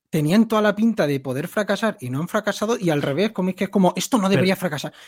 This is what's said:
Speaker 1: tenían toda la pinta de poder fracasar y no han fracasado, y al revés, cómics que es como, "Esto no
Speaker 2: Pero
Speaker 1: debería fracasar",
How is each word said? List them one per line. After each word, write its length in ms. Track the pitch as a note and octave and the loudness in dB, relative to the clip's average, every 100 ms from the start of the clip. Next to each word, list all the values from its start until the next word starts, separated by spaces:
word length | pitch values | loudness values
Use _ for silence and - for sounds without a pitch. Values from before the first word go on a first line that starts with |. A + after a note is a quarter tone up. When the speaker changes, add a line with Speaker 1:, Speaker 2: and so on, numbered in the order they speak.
| _ | _
Speaker 1:
tenían 400 | E3 D3+ G3+ A3+ | 0 2 4 4
toda 120 | G#3+ | 4
la 140 | G#3 | 2
pinta 320 | G#3 A3+ G#3+ D#3 | 2 0 2 0
de 140 | C#3 | 0
poder 260 | C3+ B2+ F3 | -4 -6 -4
fracasar 500 | - G3+ G3 A3+ - | -4 -2 -2 -2 -4
y 100 | B2 | -6
no 100 | C3 | -6
han 60 | E3+ | -4
fracasado, 500 | A3 G#3 G3 G#3+ A#3 | -4 -2 -2 -2 -2
y 140 | F3+ | 0
al 100 | D3 | 0
revés, 300 | D3 C#3 A3 | 0 0 -2
cómics 280 | - F#3 F#3 | -2 -4 -2
que 60 | |
es 60 | F#3+ | -2
como, 220 | G3+ F3+ | 2 2
"Esto 220 | - - A#3+ | 2 -2 0
no 60 | |
Speaker 2:
Pero 80 | F#3+ | 2
Speaker 1:
debería 260 | F#3+ F#3 F#3+ | 2 2 0
fracasar", 360 | F#3 D3 D3+ - | -2 -6 -8 -12